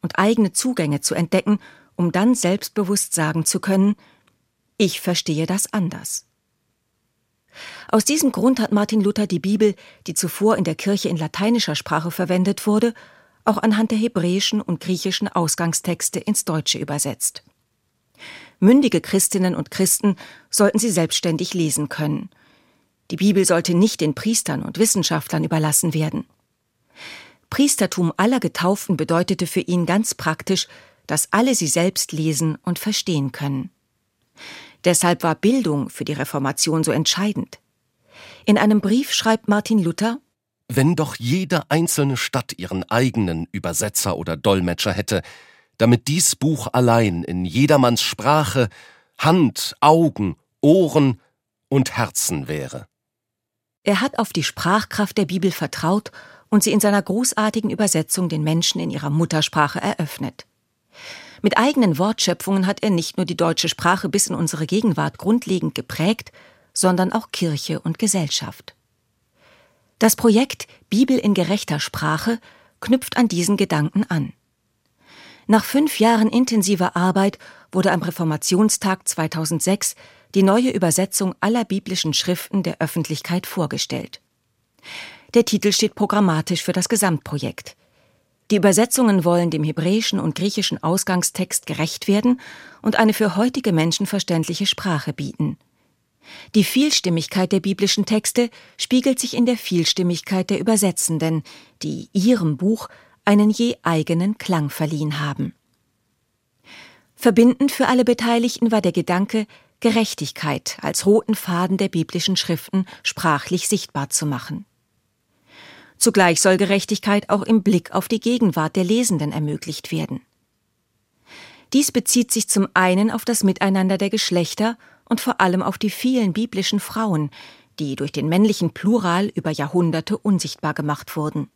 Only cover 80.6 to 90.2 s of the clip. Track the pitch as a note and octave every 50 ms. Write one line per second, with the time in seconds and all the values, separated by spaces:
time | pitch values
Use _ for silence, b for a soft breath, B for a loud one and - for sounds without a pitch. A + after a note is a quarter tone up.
80.6 | B3+ B3+ - F#3+ F3+ E3 D#3 - F#3+ F#3+ - - G3 F#3 - _ - G3+ A3+ A#3+
81.6 | A3 _ F#3+ G3 _ - F#3 - - D#3 D3 - - F3+ F3+ - - - - G3
82.6 | E3+ E3+ - _ D#3+ D3+ - E3+ D#3 - D#3+ - - - F3 F3+ - - - F#3+
83.6 | D#3+ C#3+ C#3 C3 - - C3+ B2+ - - - - _ _ _ _ _ _ _ _
84.6 | _ _ _ B B B B B B B B B B B - A#3 A3+ - A3 G3
85.6 | - G#3 G3 - A3+ - _ - G#3 G3+ - G#3 G3+ F3+ D#3+ D#3 D#3+ - F3+ D#3+
86.6 | - - F3 F#3 E3+ - A#3 G#3 G#3 F#3 D#3+ C#3+ _ - D3+ C#3+ - - - -
87.6 | - - - _ _ _ _ _ _ _ _ _ _ _ _ _ _ _ G#3 G3+
88.6 | E3+ G3+ F#3 F#3+ A#3 A#3+ - C4 B3+ A3 G3+ F#3 D#3 F3 F3 F3 F3 E3+ D#3+ D#3
89.6 | D3+ D#3 D3+ - D#3 F3 G3 A3+ A3 - - G3